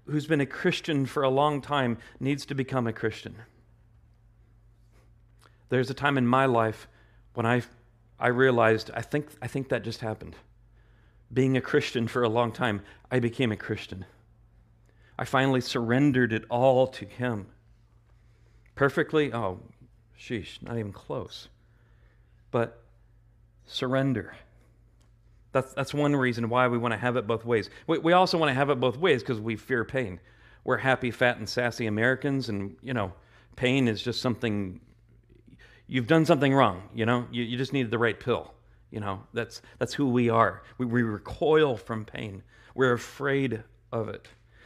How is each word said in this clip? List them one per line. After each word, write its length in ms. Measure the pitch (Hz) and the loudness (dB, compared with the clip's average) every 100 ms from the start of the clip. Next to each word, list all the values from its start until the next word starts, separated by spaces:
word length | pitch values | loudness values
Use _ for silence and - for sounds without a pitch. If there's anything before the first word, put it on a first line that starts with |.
| - | -4
who's 220 | 151 143 | -4 0
been 140 | 151 | 0
a 40 | 135 | 0
Christian 600 | - 180 - - 147 127 | -2 -2 0 -2 -2 -2
for 160 | 151 | 0
a 60 | 135 | 2
long 320 | 131 147 143 | 4 2 0
time 360 | - 143 123 117 - - | -2 0 0 -2 -8 -6
needs 260 | 131 143 - | -4 -4 -4
to 100 | 135 | -6
become 300 | 135 131 117 | -4 -2 -4
a 80 | |
Christian. 420 | 113 110 - 107 101 - _ _ _ _ _ _ _ _ _ _ _ _ _ _ _ _ _ _ _ - _ - | -2 -4 -6 -12 -16 -20 _ _ _ _ _ _ _ _ _ _ _ _ _ _ _ _ _ _ _ -20 _ -2
There's 200 | 127 120 | 0 0
a 60 | - | 0
time 240 | 143 135 | 0 2
in 80 | 120 | 4
my 180 | 131 135 | 4 4
life 420 | 117 110 104 - _ _ - _ | 4 2 -2 -12 _ _ -20 _
when 140 | - 113 | -2 0
I, 160 | 123 - - _ _ _ - | 0 -2 -14 _ _ _ -2
I 80 | 120 | 0
realized, 640 | 123 131 117 113 110 - | 4 4 6 4 4 -2
I 80 | 117 | -10
think, 280 | - 147 147 - | -4 -4 -6 -10
I 60 | 117 | -8
think 220 | 139 131 | -6 -4
that 140 | 120 | -4
just 180 | 110 - | -4 -8
happened. 340 | 110 107 82 - - _ _ - _ _ _ _ - | -8 -8 -12 -18 -20 _ _ -20 _ _ _ _ -4
Being 240 | 117 131 131 | 0 2 2
a 40 | |
Christian 460 | - 143 - 120 113 | 2 0 0 -2 -2
for 140 | 127 | 0
a 80 | 117 | 2
long 220 | 113 120 | 2 0
time, 300 | - 123 101 - - - | 0 -2 -2 -8 -20 -4
I 80 | 127 | 0
became 320 | 117 117 123 | 0 0 0
a 60 | 104 | -2
Christian. 480 | - 104 - 95 92 _ _ _ _ _ _ _ _ _ _ - | -4 -6 -8 -14 -16 _ _ _ _ _ _ _ _ _ _ -10
I 80 | 117 | 0
finally 340 | 131 135 131 | 2 2 2
surrendered 720 | - 127 117 123 147 127 120 | 0 -2 2 4 4 4 2
it 140 | 110 - | 0 -2
all 360 | 120 131 131 127 | 2 4 4 2
to 180 | - 98 | -2 -14
Him. 420 | - 123 107 92 - _ _ _ _ _ _ _ _ _ _ _ - | -6 -6 -4 -10 -18 _ _ _ _ _ _ _ _ _ _ _ 0
Perfectly? 580 | 139 170 147 156 143 | 0 2 0 0 0
Oh, 260 | 113 98 92 - - - _ _ - | -2 -4 -6 -14 -20 -20 _ _ -20
sheesh, 440 | - 117 82 - | -10 -10 -10 -14
not 160 | - 117 | -8 -8
even 160 | 101 | -8
close. 560 | - - 143 - - - _ _ _ _ _ _ _ _ _ _ | -10 -10 -10 -10 -16 -20 _ _ _ _ _ _ _ _ _ _
But 280 | 120 117 - - _ _ _ _ _ _ _ - | -2 -2 -8 -20 _ _ _ _ _ _ _ -14
surrender. 720 | - 127 135 135 117 - - - - _ _ _ _ _ _ _ _ _ | -6 -2 0 0 -2 -6 -14 -20 -20 _ _ _ _ _ _ _ _ _
That's, 220 | 135 - | -4 -2
that's 200 | - 139 | -4 -4
one 220 | 147 147 143 | 0 0 2
reason 320 | 127 117 113 | 0 0 0
why 200 | 123 127 | 2 2
we 100 | 120 | 2
want 160 | 117 | -2
to 60 | 104 | -2
have 160 | 123 120 | -2 -2
it 100 | 101 | -2
both 180 | 113 | -4
ways. 280 | 117 113 - - - | 0 -2 -2 -8 -4
We, 100 | 160 | 0
we 160 | 165 | 4
also 240 | 180 180 175 | 4 4 2
want 140 | 151 | 2
to 20 | |
have 160 | 127 143 | 2 0
it 100 | 123 | 2
both 180 | 127 120 | 0 2
ways 260 | 180 127 | 2 2
'cause 160 | - 110 | 0 -4
we 160 | 110 110 | -4 -6
fear 280 | - 123 | -2 -2
pain. 360 | 107 131 110 87 - - - - | -2 -4 -6 -8 -16 -20 -20 -8
We're 140 | - 120 | -2 0
happy, 320 | 131 127 123 | 2 2 0
fat, 280 | - 123 117 | 2 2 2
and 120 | 110 | -4
sassy 380 | - 120 117 113 | -2 -2 -2 -2
Americans, 600 | 107 120 131 143 139 120 | 2 2 2 -2 -2 -4
and, 260 | 101 98 - | -6 -6 -10
you 100 | 127 | -6
know, 200 | 123 95 - - - _ - | -4 -4 -8 -20 -20 _ -2
pain 320 | 127 135 120 | 2 4 2
is 160 | 101 | 0
just 180 | 123 113 | -4 -4
something, 580 | 127 113 120 104 95 92 - _ _ - _ - - - - - - | -4 -2 -2 -4 -6 -10 -20 _ _ -20 _ -20 -20 -20 -20 -20 -6
you've 200 | 127 113 | -4 4
done 180 | 160 160 | 4 6
something 280 | 151 139 | 4 4
wrong, 300 | 135 117 90 101 | 6 4 2 -8
you 120 | 117 113 | -2 0
know? 200 | 123 117 | 0 -2
You, 120 | 120 | -6
you 140 | 117 123 | -4 -4
just 160 | 135 | -2
needed 160 | 139 117 | -2 -2
the 80 | 113 | 0
right 220 | 117 - | 0 0
pill, 340 | 127 98 - - _ - _ | -2 -4 -6 -18 _ -20 _
you 80 | 107 | -8
know? 240 | 104 98 - | -8 -8 -8
That's, 280 | 117 110 - - - | -8 -8 -12 -18 -6
that's 140 | 120 | -4
who 160 | - 139 | 0 2
we 200 | 123 117 | 4 4
are. 320 | 113 104 - - - | 4 2 0 -10 -8
We, 80 | 123 | -2
we 180 | 120 | 0
recoil 720 | 113 104 - - 151 156 147 107 | 0 -4 -8 -2 4 4 4 0
from 280 | - 110 107 | -6 -8 -8
pain. 380 | - 107 98 - - - 123 | -10 -10 -12 -18 -20 -8 2
We're 180 | 131 | 2
afraid 680 | 117 - - 139 139 135 110 - _ _ | 2 -2 -8 -2 0 -2 -4 -10 _ _
of 180 | 117 107 | -6 -6
it. 180 | 98 - - _ - | -10 -16 -20 _ -20